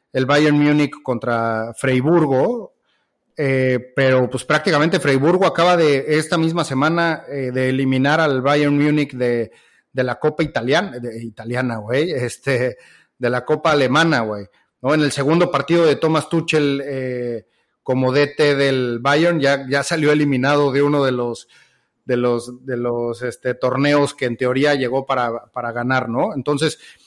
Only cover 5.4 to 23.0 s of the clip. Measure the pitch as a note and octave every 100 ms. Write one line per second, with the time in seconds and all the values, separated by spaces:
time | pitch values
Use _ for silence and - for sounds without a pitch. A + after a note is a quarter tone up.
5.4 | F#3 - F3 F3 D#3+ C#3 C3+ D#3 D#3 E3+
6.4 | E3 E3+ D#3 C3 D3 E3+ E3+ D#3+ - C#3
7.4 | B2+ B2+ C3 C3 C3+ C3 C#3 D#3 D#3+ C3
8.4 | B2+ D3 D3 C#3+ D3 D3+ C#3 B2+ B2 A#2+
9.4 | A2 - _ _ _ C3 B2+ A#2+ D#3 D3+
10.4 | D#3+ - A#2 D3+ G3 B2 A#2+ A2+ A#2 -
11.4 | A2+ A#2+ C3 A2+ G#2 B2+ E3 C#3+ A#2+ -
12.4 | - B2+ B2+ A2 - _ _ _ B2 B2
13.4 | - D3+ E3 D3+ B2+ C#3 E3 C#3+ A2 G#2
14.4 | G2 _ _ _ B2+ D#3 D3 C#3 C#3 E3
15.4 | F3 C#3 C3+ E3+ E3 D3 D#3 D#3 - E3
16.4 | D#3+ D#3 C#3+ C#3 C#3 C3+ B2+ B2 B2 A#2
17.4 | - _ _ _ - B2+ B2+ C3 C#3+ -
18.4 | D3 C#3 C#3 C3 B2 A#2+ B2+ D3 E3+ E3+
19.4 | C3+ C#3 C3 C#3 C3+ E3 D3 D3+ D3 C3
20.4 | C3 D3 C#3+ C3+ C#3+ D3 C3+ B2 A#2+ A#2
21.4 | - _ _ _ _ _ - B2 B2 A#2+
22.4 | A#2+ B2 B2+ B2 A#2+ A#2+